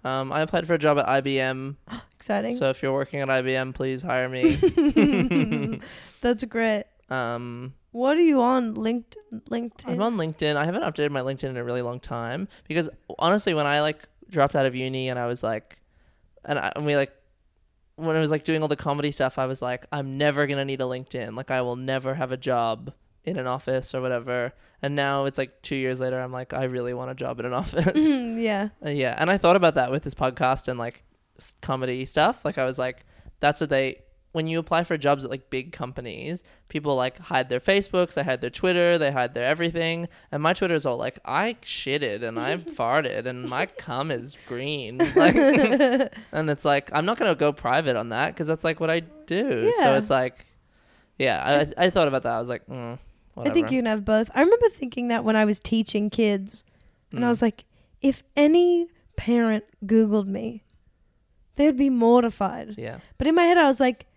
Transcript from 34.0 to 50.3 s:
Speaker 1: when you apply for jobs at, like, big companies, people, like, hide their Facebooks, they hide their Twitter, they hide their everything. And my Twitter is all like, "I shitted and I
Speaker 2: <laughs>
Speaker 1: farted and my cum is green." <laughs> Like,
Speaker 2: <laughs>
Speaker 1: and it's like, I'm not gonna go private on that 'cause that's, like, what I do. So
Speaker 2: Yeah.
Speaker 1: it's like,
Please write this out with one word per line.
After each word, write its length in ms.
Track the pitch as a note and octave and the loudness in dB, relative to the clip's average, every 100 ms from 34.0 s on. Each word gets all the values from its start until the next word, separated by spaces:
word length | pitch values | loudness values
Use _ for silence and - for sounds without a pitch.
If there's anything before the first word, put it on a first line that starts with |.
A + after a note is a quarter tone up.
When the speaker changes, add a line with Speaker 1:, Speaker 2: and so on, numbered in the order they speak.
| _ _ _ | _ _ _
Speaker 1:
when 160 | E3 D#3+ | -6 -2
you 100 | E3 | -4
apply 240 | E3 E3 E3+ | 0 -2 0
for 120 | E3 | 0
jobs 280 | C#3+ C#3+ C3+ | 2 0 -2
at, 60 | |
like, 180 | C3+ _ | -10 _
big 240 | C3 C3 | -8 -8
companies, 720 | - B2 B2+ B2 E2+ C#3+ F3 _ _ _ | -10 -10 -10 -10 -10 -8 -10 _ _ _
people, 260 | D#3 C#3+ C3+ | -6 -2 0
like, 220 | B2+ - | 0 -4
hide 300 | - C3+ B2+ | -4 -2 0
their 100 | B2+ | -2
Facebooks, 540 | - G3 G3 F#3 F3+ | 2 2 2 0 0
they 100 | - | -2
hide 160 | C#3 B2+ | -2 -2
their 80 | B2 | -4
Twitter, 480 | - F#3 F3 F3 F3 | -2 0 4 4 4
they 140 | D3 | 2
hide 220 | C#3 B2 | 0 -2
their 100 | A#2+ | -2
everything. 640 | A#2+ D#3 E3+ E3 E3 E3 E3+ - _ | -2 0 -2 -2 -2 -2 -6 -14 _
And 100 | C#3+ | -2
my 120 | D#3 | 0
Twitter 220 | F3+ F#3+ E3 | 0 0 0
is 100 | C3+ | 0
all 120 | A#2+ | -2
like, 220 | B2 - - | -4 -8 -6
"I 320 | C#3 G#3 A#3 | -2 -2 -6
shitted 600 | - - - C#3+ C#3 G#2 | -10 -10 -4 -2 -2 -4
and 160 | A#2 A#2 | -6 -4
I 160 | B2 E3+ | -4 -4
Speaker 2:
<laughs> 0 | |
Speaker 1:
farted 680 | E3 - A#2 C#3 D3 G#2+ A#2 | -6 -4 0 2 0 -4 -6
and 240 | B2+ B2 | -8 -6
my 160 | B2+ G3 | -4 -6
cum 460 | - - B2 D3+ | -8 -8 -4 -4
is 260 | B2+ A#2+ - - | -4 -8 -18 -10
green." 520 | B2 C3+ D3+ A#2 B2+ | -8 -6 -6 -8 -2
<laughs> 160 | E4 - | 0 4
Like, 200 | D4+ A#3 | 6 6
Speaker 2:
<laughs> 960 | C#4 C#4+ A3+ B3+ C4 B3+ B3 - - | 6 6 4 4 4 2 0 -4 -8
Speaker 1:
and 180 | D3+ D#3 | -4 -2
it's 140 | C#3+ | 0
like, 260 | D3+ C#3+ - | 2 0 0
I'm 120 | C#3+ E3+ | -2 0
not 120 | A3+ | 0
gonna 180 | A3 D#3 | 2 4
go 160 | D3 | 2
private 460 | C#3+ - C3 D#3 A#2+ | 0 0 0 2 0
on 120 | A#2 | -2
that 260 | A2+ D3+ D#3+ | -2 -2 -2
'cause 100 | D#3 | -4
that's, 160 | D#3+ | -2
like, 160 | E3 D#3 | -2 -2
what 100 | E3 | 0
I 120 | E3 | 0
do. 720 | E3 - - F3 C4 - G#4+ A#4 | -2 -18 -6 -2 0 2 2 4
So 40 | |
Speaker 2:
Yeah. 160 | D4+ C3+ | 4 4
Speaker 1:
it's 120 | G#2+ | 2
like, 360 | C3+ B2+ | 0 0